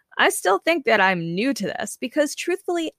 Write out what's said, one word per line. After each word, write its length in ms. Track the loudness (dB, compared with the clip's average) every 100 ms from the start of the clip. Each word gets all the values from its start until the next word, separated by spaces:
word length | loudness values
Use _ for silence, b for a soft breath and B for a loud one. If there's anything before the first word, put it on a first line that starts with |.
| _ 0
I 120 | 0
still 300 | 2 0 0
think 260 | 2 0
that 160 | 2 4
I'm 340 | 4 2 -2
new 180 | -2 -2
to 120 | -2 -4
this 300 | -6 -8 -8
because 360 | -6 0 -2 -2
truthfully, 560 | -4 -4 -2 -4 -4